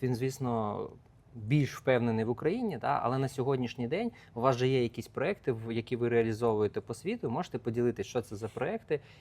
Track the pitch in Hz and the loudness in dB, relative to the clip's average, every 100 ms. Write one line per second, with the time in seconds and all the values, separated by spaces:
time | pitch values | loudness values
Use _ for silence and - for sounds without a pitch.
0 | 127 120 131 131 127 117 107 101 - 113 | -2 0 -2 -2 -2 -2 -2 -4 -8 -12
1 | - - - 117 107 151 131 - - 123 | -20 -20 -20 -10 0 2 2 0 2 4
2 | 117 110 110 117 151 226 233 143 - 143 | 4 2 0 0 0 0 -2 -2 0 0
3 | 117 131 135 - 131 135 120 - 117 165 | 0 0 0 -2 0 0 -2 -4 -2 -2
4 | 233 - - 117 127 120 127 131 120 - | -4 -6 -12 0 2 4 4 4 2 -2
5 | - - 151 202 - 113 113 117 113 120 | -8 -4 -4 -2 -4 -4 -4 -4 -2 0
6 | 120 117 113 107 117 107 107 - - 120 | 4 4 4 4 2 4 2 0 -6 -6
7 | 175 240 143 131 180 123 - 113 120 107 | -4 -4 -2 -4 -4 -6 -2 0 2 0
8 | 95 127 - 101 107 - 139 220 - 151 | -2 -4 -4 -6 -8 -4 -4 -4 -4 -6
9 | - - | -6 -20